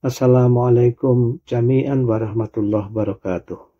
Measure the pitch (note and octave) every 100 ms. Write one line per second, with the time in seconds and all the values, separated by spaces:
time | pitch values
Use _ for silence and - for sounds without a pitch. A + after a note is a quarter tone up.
0 | C3+ B2 B2+ B2+ B2 A#2+ B2 A#2+ A#2+ A#2+
1 | C3+ B2 A#2 D3 _ B2 A#2+ C3 C#3 C#3
2 | B2 A2 A2 G#2+ G#2+ A2+ G#2 G#2 G2 A2
3 | G2+ G2 F#2+ F2+ - F2+ -